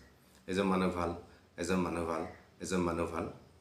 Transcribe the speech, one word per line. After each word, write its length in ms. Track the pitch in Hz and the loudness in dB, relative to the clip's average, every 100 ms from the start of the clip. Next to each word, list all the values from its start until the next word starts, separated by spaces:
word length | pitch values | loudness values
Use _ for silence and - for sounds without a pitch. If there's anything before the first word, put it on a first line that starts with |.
| - - - - - | -18 -20 -20 -20 -2
এজন 200 | 92 98 | 2 4
মানুহ 220 | 95 92 | 4 2
ভাল, 200 | 87 85 85 - - - - | 2 -2 -4 -10 -20 -20 -6
এজন 220 | 85 92 | 0 2
মানুহ 240 | 87 82 82 | 2 0 -2
ভাল, 180 | 80 - - - - | -2 -4 -10 -20 -12
এজন 220 | 82 92 | -2 0
মানুহ 240 | 87 82 82 | 2 0 -2
ভাল 180 | 82 110 - - - | -2 -6 -8 -18 -20